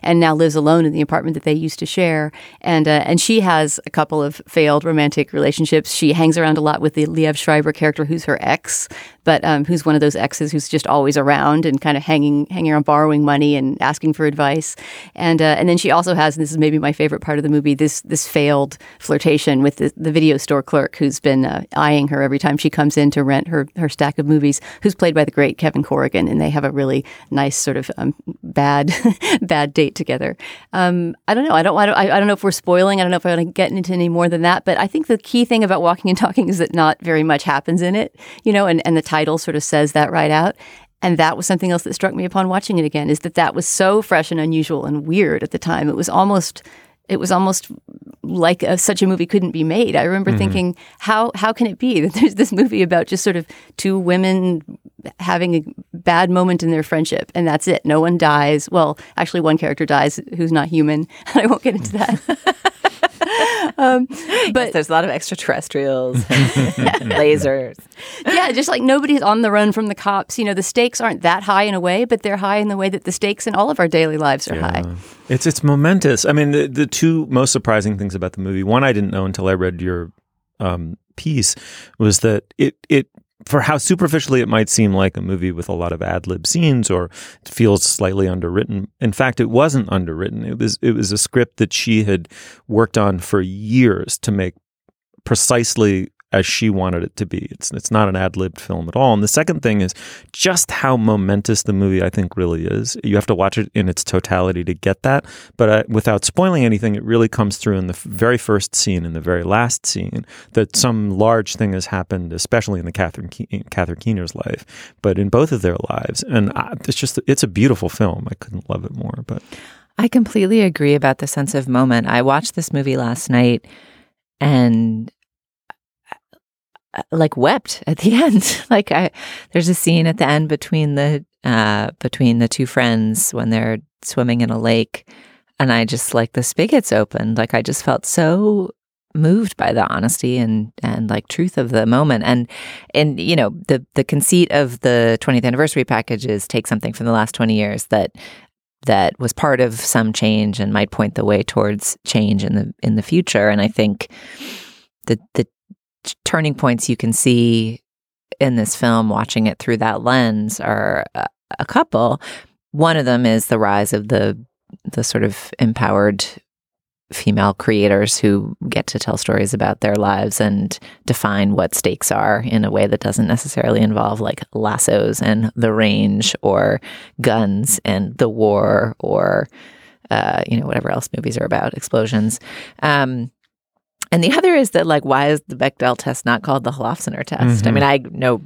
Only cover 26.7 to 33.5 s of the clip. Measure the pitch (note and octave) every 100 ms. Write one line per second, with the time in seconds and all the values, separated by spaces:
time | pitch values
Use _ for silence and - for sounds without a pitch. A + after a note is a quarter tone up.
26.7 | C#3+ C3+ C3 - - - C#3+ C#3 C3+ -
27.7 | C3+ C3 - C3 - - - E3 D3 C#3+
28.7 | C#3+ D3 - A#3 - - D4 F3+ D3+ C#3+
29.7 | D#3 C#3+ - E3 B2+ C#3 - - - -
30.7 | F#3 F3+ F3+ E3+ - - A3 D4+ E3 F3+
31.7 | G#3+ G#3 G#3 G3 G3 G#3 G3+ G3 - -
32.7 | F3+ F#3+ G3 F3+ F3+ F3+ E3+ E3+